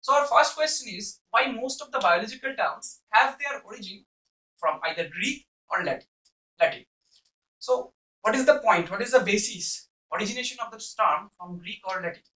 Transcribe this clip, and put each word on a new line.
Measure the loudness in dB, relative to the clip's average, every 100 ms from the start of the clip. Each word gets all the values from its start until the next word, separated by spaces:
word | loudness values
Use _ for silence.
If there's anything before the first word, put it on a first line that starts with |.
So | 4
our | 2 6
first | 6 4 2
question | -2 -2 -6
is, | -10 -12 -14 _
why | 0 2
most | -2 -6 -8
of | -6
the | 0
biological | 4 2 0 -6 -8 -2
terms | -4 -4 -14 -18 _
have | 4 4 0
their | -8 -8
origin | -12 -16 -14 -16 _ _ _ _ _ _
from | -2 0 -4
either | -4 -6
Greek | -2 -4 -4 _ _ _
or | -2
Latin? | -2 -4 -8 _ _ _ _ _
Latin. | 0 0 -16 _ _ _ _ _ _ _
So | 0 0 0 _ _ _
what | 0
is | 2 4
the | 4
point? | 4 2 0
What | -6
is | 2
the | 4
basis? | 4 0 0 -8 -8 -10 -14 _ _
Origination | -6 -4 -4 -6 -8
of | -10
the | -10 -16 -2
term | 0 0 -4 _
from | -14 -12
Greek | -12 -12 -8
or | -6
Latin? | -6 -10 _